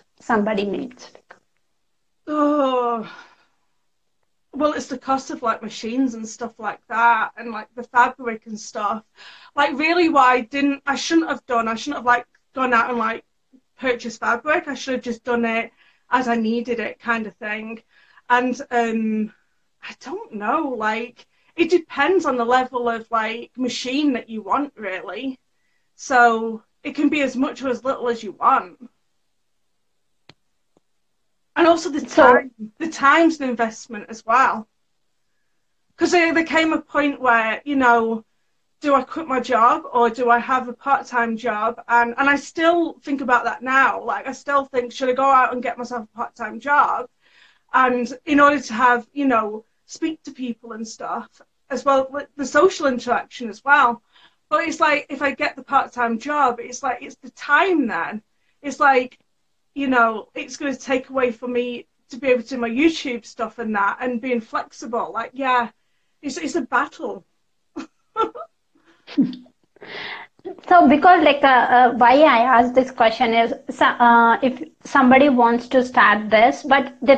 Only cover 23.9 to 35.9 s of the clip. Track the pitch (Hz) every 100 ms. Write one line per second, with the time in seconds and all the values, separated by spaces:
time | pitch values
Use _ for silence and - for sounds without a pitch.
23.9 | 269 294 233 - 220 196 240 285 - 202
24.9 | 185 196 196 269 262 _ _ _ _ _
25.9 | _ - 254 240 226 226 220 _ _ 294
26.9 | - 302 302 269 233 277 - 262 226 262
27.9 | - 240 233 214 147 214 262 185 - 233
28.9 | _ _ _ _ _ _ _ _ _ _
29.9 | _ _ _ _ _ _ _ _ _ _
30.9 | _ _ _ _ _ _ - 339 339 339
31.9 | 277 247 - 262 247 269 - 214 - 330
32.9 | - 277 311 330 320 262 233 226 - -
33.9 | 208 190 220 220 240 247 220 214 _ _
34.9 | _ _ _ _ _ _ _ _ _ _